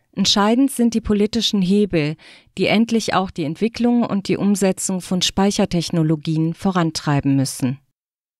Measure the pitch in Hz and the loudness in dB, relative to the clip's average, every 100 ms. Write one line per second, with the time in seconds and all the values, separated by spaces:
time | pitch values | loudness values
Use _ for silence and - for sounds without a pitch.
0 | _ - 196 - 202 240 269 - 233 226 | _ -4 0 2 2 4 2 2 0 0
1 | - 208 214 240 208 208 180 202 208 175 | 0 0 0 -2 -2 0 2 2 2 0
2 | 147 160 - - _ - 185 202 233 226 | -2 -4 -12 -20 _ -4 0 2 2 0
3 | - 175 190 - 147 160 220 233 233 240 | 0 -2 -2 -4 -6 -2 -4 0 0 2
4 | 226 196 - 185 196 202 196 190 - 185 | 0 -2 -2 0 0 2 0 0 -4 -6
5 | - 185 - - 196 202 196 175 160 175 | -4 -4 -2 0 0 2 0 0 -2 0
6 | 156 160 151 156 160 165 196 185 165 160 | 0 0 -2 -2 -2 -2 -2 0 0 -2
7 | - 143 139 139 131 - - 139 _ _ | -2 0 2 0 0 -2 -4 -4 _ _
8 | _ _ _ _ | _ _ _ _